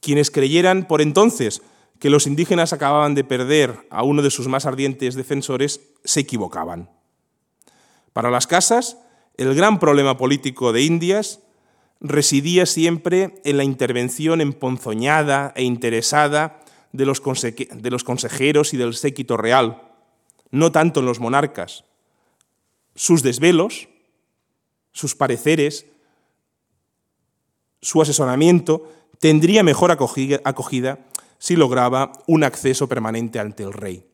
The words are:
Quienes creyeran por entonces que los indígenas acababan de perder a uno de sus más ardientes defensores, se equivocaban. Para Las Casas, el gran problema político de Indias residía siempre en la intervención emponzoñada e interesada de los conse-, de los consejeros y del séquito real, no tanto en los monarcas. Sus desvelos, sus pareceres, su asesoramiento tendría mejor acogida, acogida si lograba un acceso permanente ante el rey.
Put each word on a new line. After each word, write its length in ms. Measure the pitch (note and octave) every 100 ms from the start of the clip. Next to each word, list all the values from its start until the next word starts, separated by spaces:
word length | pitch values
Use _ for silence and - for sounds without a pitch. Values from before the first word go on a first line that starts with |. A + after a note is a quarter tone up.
Quienes 300 | - C#3+ C#3+
creyeran 560 | D3 C3+ D#3+ F3+ F#3 F3+
por 140 | D#3
entonces 640 | D3+ D3 A3 A3+ A2+ - _ _ _ _
que 100 | C#3
los 200 | C#3+ C#3+
indígenas 440 | C#3+ E3+ F3 E3
acababan 440 | D3 C#3+ D3 D3 C#3
de 80 |
perder 640 | C3+ B2+ B2+ D3+ C3 A#2+ -
a 140 | -
uno 180 | B2+ D3
de 80 | C#3+
sus 160 | - B2+
más 180 | C3
ardientes 520 | C#3+ C3 C#3 C3 C3 C3
defensores, 640 | B2+ C#3 C3+ C3 C#3+ - _ _
se 160 | - C#3+
equivocaban. 720 | C#3 A#2+ F#2 F2+ E2 F2 F2 _ _ _ _ _ _ _ _ _ _ _ _
Para 180 | - A#2
Las 160 | B2 -
Casas, 520 | F3 F#3+ A#3 A#3+ - _ _ _ -
el 180 | C3
gran 240 | C3+ G3+ G3+
problema 360 | D#3+ C#3+ C#3 B2+
político 560 | B2+ C#3+ C#3+ B2 B2
de 100 | A2+
Indias 580 | D3 E3 E3+ G3+ G#3 - _ _ _ _ _ _
residía 680 | D3 D3 C#3+ C#3 D3 F3+ E3+
siempre 760 | - E3 E3+ E3+ F3+ F#3+ -
en 120 | D3 C#3+
la 80 |
intervención 760 | C#3 C3 B2+ B2 B2 - D#3 E3
emponzoñada 1120 | C#3+ C#3 B2+ B2+ A#2+ A2 C3 D#3 D3 C#3 C#3 -
e 80 |
interesada 960 | B2+ A#2+ A#2+ A2+ A2 D3+ D3 D3 D#3 - _ _ _
de 120 | C3+
los 160 | C3+ C3+
conse-, 480 | - C3 B2+ A2+ A#2+
de 180 | A#2 A#2
los 140 | B2
consejeros 680 | - B2 A#2 - C3+ D3 D3
y 40 | C3
del 180 | A#2+
séquito 420 | A#2 C#3+ C3+ B2+ A2+
real, 500 | A2 B2+ A#2 A2+ - _ _ _ _ _ _
no 220 | C3+ E3
tanto 280 | E3 E3 D#3
en 60 | B2+
los 140 | A#2
monarcas. 640 | A#2 C3+ D3 - F2 - _ _ _ _ _ _ _ _ _ _ _
Sus 280 | - - E3
desvelos, 680 | C3 A#2+ E3 F3 F#3+ - - _ _ _ _ _ _ _ _ _ _
sus 220 | - C#3+
pareceres, 720 | - C3+ A#2+ D3+ D#3+ C#3+ D3+ - _ _ _ _ _ _ _ _ _ _ _ _ _ _ _ _ _ _ _
su 220 | - D#3+
asesoramiento 880 | D3+ C#3+ C3 B2+ D#3+ F3 D3+ D#3+ D#3 - _ _
tendría 420 | D#3 D3+ E3 G#3+
mejor 280 | F3+ C3+ F3
acogida, 500 | D#3 C3 - C3+ C#3
acogida 640 | C3+ C3 A#2+ C3 B2+ C#3 _ - _ _
si 160 | -
lograba 580 | F3 C#3 B2+ B2 C3 C3+ - -
un 160 | D#3+
acceso 460 | D3 - C3+ C3 C3
permanente 500 | B2 A2 A2+ A#2 A#2
ante 240 | G#2 G#2
el 100 | G2
rey. 320 | G2 G2+ F2+ _